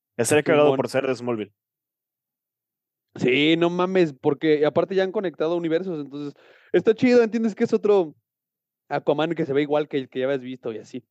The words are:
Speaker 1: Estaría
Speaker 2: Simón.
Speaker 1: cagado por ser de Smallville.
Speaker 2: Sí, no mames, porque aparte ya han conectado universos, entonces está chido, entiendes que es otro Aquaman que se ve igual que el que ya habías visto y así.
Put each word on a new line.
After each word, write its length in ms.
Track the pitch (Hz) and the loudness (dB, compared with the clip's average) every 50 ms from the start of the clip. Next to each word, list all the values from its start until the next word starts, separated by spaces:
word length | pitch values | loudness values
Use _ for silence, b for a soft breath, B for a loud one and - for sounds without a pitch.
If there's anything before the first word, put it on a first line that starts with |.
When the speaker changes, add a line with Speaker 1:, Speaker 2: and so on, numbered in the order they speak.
| _ _ _ | _ _ _
Speaker 1:
Estaría 260 | - 117 - 151 151 143 | -4 -2 0 2 0 2
Speaker 2:
Simón. 140 | - 156 | 2 2
Speaker 1:
cagado 180 | 147 147 147 135 | 4 4 4 4
por 140 | 135 123 120 | 2 -2 -2
ser 180 | - 131 135 | -2 -2 -2
de 80 | 131 127 | -2 -4
Smallville. 380 | 113 123 123 120 107 101 98 _ _ _ _ _ _ _ _ _ _ _ _ _ _ _ _ _ _ _ _ _ _ _ _ _ _ _ _ _ _ _ _ _ | -4 -4 -4 -4 -4 -6 -10 _ _ _ _ _ _ _ _ _ _ _ _ _ _ _ _ _ _ _ _ _ _ _ _ _ _ _ _ _ _ _ _ _
Speaker 2:
Sí, 400 | - - 123 127 139 151 160 165 | -2 0 0 2 2 2 2 2
no 120 | 165 175 170 | 2 2 0
mames, 440 | 180 175 180 185 190 190 170 156 135 | 0 0 -2 0 2 2 2 2 0
porque 520 | - - 151 139 - 160 156 151 143 151 | -2 -2 -2 -2 0 2 2 2 4 2
aparte 300 | 147 147 175 175 - 196 | 2 2 0 -2 0 0
ya 80 | 190 190 | -2 -2
han 80 | 190 | 0
conectado 440 | 185 220 196 170 139 - 156 160 175 | -2 -4 -6 -6 -4 -4 -4 -2 -2
universos, 500 | 170 170 160 160 170 190 190 170 151 143 | -2 -2 -2 -2 -2 -2 -4 -8 -8 -10
entonces 280 | 131 135 147 147 143 - b b b b b b b | -10 -12 -12 -12 -12 -14 b b b b b b b
está 220 | b 180 - 226 220 | b 2 2 2 2
chido, 300 | - 254 247 247 240 226 | 2 4 4 4 4 4
entiendes 320 | 214 196 233 226 220 190 | 2 0 -2 -2 -2 -2
que 80 | - 240 | -2 -2
es 100 | - 233 | 0 0
otro 420 | 202 196 208 208 196 175 151 - _ _ _ _ _ _ _ _ _ _ _ _ _ _ | 0 2 2 2 2 2 -2 -6 _ _ _ _ _ _ _ _ _ _ _ _ _ _
Aquaman 460 | _ 143 143 - 165 147 147 156 170 165 | _ -8 -2 0 0 0 0 0 -2 -2
que 120 | 156 165 | -4 -4
se 80 | 135 131 | 0 0
ve 100 | 143 151 | 0 0
igual 240 | 139 147 147 151 | 0 0 -2 -2
que 100 | - - | -2 -4
el 120 | 143 127 - | -6 -6 -6
que 100 | - 131 | -6 -4
ya 60 | 127 | -2
habías 160 | 135 143 135 | -2 -2 -4
visto 300 | 123 127 131 123 - 123 | -6 -10 -14 -10 -10 -10
y 60 | 110 | -10
así. 260 | 104 101 - - 127 - _ | -10 -14 -14 -16 -16 -16 _